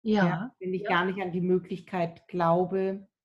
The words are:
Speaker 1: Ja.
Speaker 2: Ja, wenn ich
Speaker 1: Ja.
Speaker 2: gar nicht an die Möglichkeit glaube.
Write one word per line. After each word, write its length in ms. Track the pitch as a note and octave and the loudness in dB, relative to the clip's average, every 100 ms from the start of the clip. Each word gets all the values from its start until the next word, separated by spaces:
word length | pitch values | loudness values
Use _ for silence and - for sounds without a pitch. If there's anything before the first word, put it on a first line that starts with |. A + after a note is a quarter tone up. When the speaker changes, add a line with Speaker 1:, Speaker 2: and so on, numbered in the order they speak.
Speaker 1:
Ja. 240 | A3 G#3+ F3+ | 0 4 4
Speaker 2:
Ja, 280 | F3 A#3 - | 2 -6 -8
wenn 140 | F#3 | -6
ich 100 | F#3 | -4
Speaker 1:
Ja. 40 | G3+ | 0
Speaker 2:
gar 160 | F3 F#3 | 0 0
nicht 140 | F#3+ | -2
an 120 | F3+ | -4
die 80 | F3 | -2
Möglichkeit 880 | F3+ F#3 F3 F#3 - F#3 E3 E3 _ | 2 0 0 -10 -8 -4 -4 -6 _
glaube. 800 | F3+ E3+ E3+ F3+ F#3+ F#3+ G3 G3 _ | 0 2 4 2 -2 -2 -4 -10 _